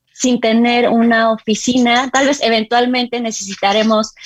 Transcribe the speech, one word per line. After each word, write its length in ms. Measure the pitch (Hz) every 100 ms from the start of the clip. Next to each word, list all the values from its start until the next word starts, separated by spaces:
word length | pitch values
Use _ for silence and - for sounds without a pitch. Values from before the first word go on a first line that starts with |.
| _
sin 280 | - 254 240
tener 500 | 226 226 240 240 240
una 420 | 233 233 226 226
oficina. 800 | 220 - 208 - 254 240 240 262
Tal 140 | 262 277
vez 160 | 285
eventualmente 760 | 226 226 220 240 247 247 240 240
necesitaremos, 920 | 226 214 196 196 196 208 220 214 220 -